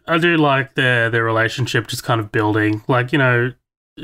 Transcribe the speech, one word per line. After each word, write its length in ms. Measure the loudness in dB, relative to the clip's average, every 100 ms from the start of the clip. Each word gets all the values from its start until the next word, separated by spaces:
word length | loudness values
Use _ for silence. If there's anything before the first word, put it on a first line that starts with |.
| -2
I 100 | 0
do 200 | 2 2
like 360 | 2 2 -2 -2
their, 340 | 0 2 0
their 140 | 0
relationship 640 | 0 0 0 -2 -2 -2 -4
just 160 | -8
kind 160 | -2 -2
of 120 | -2
building. 500 | -2 0 2 0 -2 -2
Like, 240 | -2 0
you 60 | 0
know, 340 | 2 2 -2 -6 _ _ _ -10